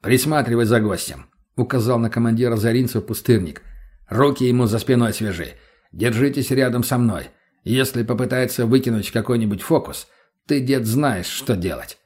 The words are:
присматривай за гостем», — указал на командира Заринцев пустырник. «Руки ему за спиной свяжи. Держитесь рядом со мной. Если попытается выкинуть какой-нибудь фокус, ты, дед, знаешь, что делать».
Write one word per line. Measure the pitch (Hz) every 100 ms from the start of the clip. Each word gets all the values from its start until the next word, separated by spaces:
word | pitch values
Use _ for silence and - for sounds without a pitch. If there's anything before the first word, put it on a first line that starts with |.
присматривай | - 127 156 156 113 117
за | 113 117
гостем», — | 107 92 - - - _ _ -
указал | 123 131 110 120
на | 117
командира | 117 117 113 123 113
Заринцев | 113 117 127 113
пустырник. | - 107 - 113 87 - - - - _ _
«Руки | 110 143 135
ему | 127 123 120
за | 110
спиной | - 123 120
свяжи. | 98 107 87 69 - _ _ _
Держитесь | 82 113 113 139 139 127
рядом | 135 131 120
со | 117 123
мной. | 120 90 - _ _ _
Если | - 123 131 120
попытается | 113 113 123 127 127 - 117
выкинуть | 131 127 113 98
какой-нибудь | 117 107 120 110 101
фокус, | - 156 - - - _ _ _ -
ты, | 143
дед, | 127 135 110
знаешь, | 120 147 104 87
что | - - 104
делать». | 90 67 - -